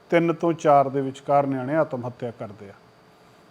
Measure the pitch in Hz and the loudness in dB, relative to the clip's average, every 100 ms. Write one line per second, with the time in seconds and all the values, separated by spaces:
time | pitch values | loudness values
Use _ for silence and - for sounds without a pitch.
0 | - 170 170 165 170 160 156 143 135 135 | -2 0 0 0 -2 0 4 4 4 0
1 | 135 131 - 143 139 135 127 156 143 127 | -4 -6 0 0 0 -4 -2 -2 -2 -4
2 | 123 120 120 - 110 95 98 98 _ _ | -10 -10 -10 -10 -14 -16 -20 -20 _ _
3 | _ _ _ _ _ | _ _ _ _ _